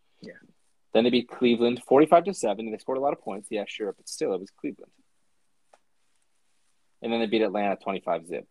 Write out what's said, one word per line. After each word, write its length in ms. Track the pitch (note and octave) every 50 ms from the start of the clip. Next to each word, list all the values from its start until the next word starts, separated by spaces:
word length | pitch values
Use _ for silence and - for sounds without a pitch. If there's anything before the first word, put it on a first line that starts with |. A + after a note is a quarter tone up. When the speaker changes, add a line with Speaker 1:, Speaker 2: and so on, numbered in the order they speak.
| _ _ _ _
Speaker 1:
Yeah. 120 | - - - - - - _ _ _ _ _ _ _ _
Speaker 2:
Then 120 | - A2 A#2
they 60 | B2
beat 180 | B2+ A#2+ B2 -
Cleveland 540 | - - B2+ A#2+ A#2+ A2+ A#2 A#2+ B2 B2 -
forty-five 380 | - B2+ C#3 D#3 D#3 E3+ E3+ -
to 100 | G3+ F#3
seven. 360 | - - G#2+ G2 G#2+ A2 A2
They 80 | G#2+ G#2
scored 200 | - - C3 C3
a 40 |
lot 100 | C#3 C#3+
of 80 | D3+ -
points. 260 | - A#2 F#2+ G#2 G2+ -
Yeah, 140 | A2+ G#2 G2
sure, 260 | - - - G#2+ G2
but 160 | - _ - -
still, 240 | - - D#3 B2 F#2+
it 60 | F2+
was 100 | F#2+ -
Cleveland. 420 | _ _ - C#3+ - - - - _ _ _ _ _ _ _ _ _ _ _ _ _ _ _ _ _ _ _ _ _ _ _ _ _ _ _ _ _ _ _ _ _ _ _ _ _ _ _ _ _ _
And 100 | A#2+ A2+
then 80 | A#2 A#2
they 60 | A2+
beat 160 | G#2 A2+ A2
Atlanta 340 | A2 G2+ F#2+ G#2 G2+ G2+ F#2
twenty-five 500 | - - G2+ G2 F#2 - - E2+ E2 E2
zip. 200 | F2 E2 - - _